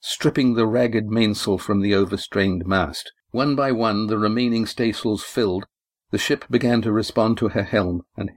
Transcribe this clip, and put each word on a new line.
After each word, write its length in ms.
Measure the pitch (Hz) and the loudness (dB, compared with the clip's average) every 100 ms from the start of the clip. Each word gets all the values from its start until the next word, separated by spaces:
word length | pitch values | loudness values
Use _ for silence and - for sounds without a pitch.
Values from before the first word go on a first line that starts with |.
stripping 540 | - - 151 147 127 | -10 -2 0 2 2
the 120 | 117 110 | 2 2
ragged 400 | 120 123 113 107 | 2 2 0 0
mainsail 520 | 110 110 104 - 92 | 2 2 2 0 -2
from 220 | - 101 | 0 0
the 140 | 98 | 2
overstrained 720 | 98 95 101 - 101 98 92 90 | 2 2 -2 -4 0 0 0 0
mast. 460 | 95 78 78 - - _ | 0 0 -4 -14 -20 _
One 260 | 120 147 139 | -2 0 0
by 160 | 135 | 0
one, 340 | 117 113 101 107 | 0 0 0 0
the 120 | 107 | 0
remaining 480 | 107 113 123 117 110 | 0 0 0 0 -2
staysails 580 | - 117 104 113 104 | 0 -2 0 -2 -2
filled. 400 | - - 104 90 104 _ _ _ _ | -4 -2 0 0 -6 _ _ _ _
The 60 | 95 | -4
ship 260 | - 143 - | -2 -4 0
began 320 | 127 123 117 | 0 2 2
to 100 | 113 | 2
respond 440 | 107 104 - 113 113 | -2 -2 0 0 2
to 100 | 110 | 0
her 160 | 110 | -2
helm 380 | 98 107 92 87 - - | -2 0 0 -4 -8 -10
and 140 | 101 | -10